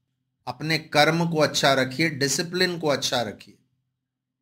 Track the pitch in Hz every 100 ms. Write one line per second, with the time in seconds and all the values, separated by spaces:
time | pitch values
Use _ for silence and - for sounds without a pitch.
0 | _ _ _ _ - 123 151 156 - 151
1 | 151 165 170 156 143 - 143 131 127 127
2 | 165 139 139 139 170 180 185 170 156 131
3 | - 131 110 95 - 95 _ _ _ _
4 | _ _ _ _